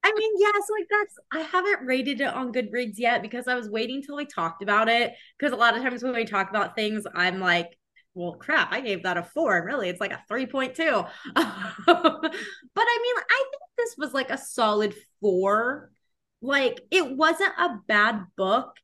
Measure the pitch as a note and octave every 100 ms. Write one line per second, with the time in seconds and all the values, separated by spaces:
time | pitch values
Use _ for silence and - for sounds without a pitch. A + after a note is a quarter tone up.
0 | G4 G#4+ A4 G#4 G#4 G#4 G4+ G#4+ E4+ G#4
1 | G#4 - _ D#4 D#4 F4+ F#4+ G4+ B3+ B3+
2 | C4 A#3+ C4+ - B3+ B3+ G#3+ A3 A#3+ G3
3 | A#3 A#3 G#3+ A#3+ B3 B3 G#3+ G#3+ A3+ C4+
4 | C#4 C#4+ D4 - E3 E3 G3 G#3 A3 A#3
5 | A#3+ - - _ C#4+ G#3+ A#3 A3 B3+ B3
6 | B3+ A#3+ A3+ G3+ F#3+ G#3 G#3 - G#3+ G#3+
7 | G#3 E3+ F3+ F#3 F#3 F3 E3+ _ _ _
8 | _ E3+ F3 - - D4+ F3+ G#3 B3+ F#3+
9 | F3+ F3 E3+ D4 D#4+ F#3 E3+ C4+ G3 F3+
10 | G3 - _ A3+ C4 C#4 C4 B3+ E4 A3+
11 | F3 - - - A#3 F#3+ G3 - - E4+
12 | - - D#4 G4+ - - - - A#4 A#4
13 | A#4+ A#4+ - C5 C5+ C5+ - - A#4 -
14 | D4 C4+ C4 C4 - - A3 G#3 G#3+ -
15 | _ _ G#3 F#3 F#3+ G#3+ A#3 C#4+ - _
16 | _ _ _ _ B3 C#4 B3+ - - F#4
17 | C#4+ C4+ D#4 E4 G4 - - A3+ - G#3
18 | G#3+ G#3+ F#3 - F#3+ A3+ B3+ -